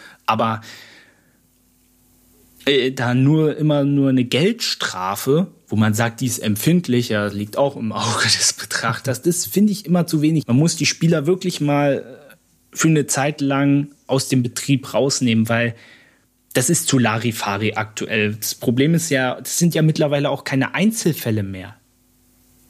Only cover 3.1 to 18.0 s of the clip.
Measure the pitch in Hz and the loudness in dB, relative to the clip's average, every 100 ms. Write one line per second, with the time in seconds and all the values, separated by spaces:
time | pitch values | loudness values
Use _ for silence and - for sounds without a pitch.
3.1 | 123 135 156 156 - 151 147 143 143 135 | 2 4 4 2 2 2 2 2 2 2
4.1 | 131 120 123 185 233 - - - 95 92 | 2 2 2 2 0 -4 -4 -6 -6 -6
5.1 | 101 131 151 190 - _ 104 110 104 117 | -4 2 2 0 -6 _ 0 2 2 -2
6.1 | 113 127 - 110 101 151 180 170 123 117 | -2 -4 -4 -4 0 2 2 2 0 0
7.1 | 107 104 101 104 - 139 135 110 107 113 | -2 -2 -4 -6 -2 -2 -2 -6 -4 -4
8.1 | 110 - - - - - - 117 113 - | -2 0 0 0 -4 -8 -4 -4 -4 -4
9.1 | 120 170 170 - 185 214 196 - 175 165 | -2 -2 -2 -2 2 2 0 0 0 2
10.1 | 156 151 160 - 123 165 - 147 - 165 | 0 2 0 2 2 2 0 -2 0 2
11.1 | 165 143 185 180 - 147 143 143 127 - | 2 2 0 -2 -2 0 2 2 0 -4
12.1 | 131 - - _ _ _ - 160 156 143 | -16 -20 -20 _ _ _ -2 2 2 2
13.1 | - 143 151 139 139 143 143 143 - - | -2 -2 -2 -2 2 2 2 0 -8 -2
14.1 | 131 - 131 120 - - 135 - - 135 | -2 0 0 0 -4 -2 -2 0 0 0
15.1 | - 123 113 110 113 117 113 - - _ | 0 2 2 2 2 0 -4 -14 -20 _
16.1 | _ _ _ _ 131 131 156 - 135 117 | _ _ _ _ -2 0 0 0 0 2
17.1 | 110 117 107 104 98 110 110 107 - | 0 -2 -4 -4 -4 -4 -4 -6 -8